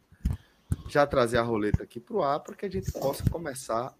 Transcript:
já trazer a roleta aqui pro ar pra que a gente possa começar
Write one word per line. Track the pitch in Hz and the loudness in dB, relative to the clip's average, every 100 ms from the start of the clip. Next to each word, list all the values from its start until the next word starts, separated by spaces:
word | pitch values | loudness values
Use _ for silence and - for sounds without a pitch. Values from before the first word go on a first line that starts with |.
| _ - - - - _ - - - | _ -6 -4 -4 -8 _ -4 -4 0
já | 147 143 | 2 4
trazer | 139 117 120 | 4 4 4
a | |
roleta | 117 110 104 - | 2 2 2 0
aqui | 104 120 | -2 -14
pro | - 220 | -6 0
ar | 143 151 | 2 0
pra | - 196 | -4 -10
que | 202 | -6
a | |
gente | 185 - | -6 -6
possa | - 135 139 - | -2 -2 -2 -2
começar | 165 165 131 - 113 131 | -4 -4 -8 -4 -2 -2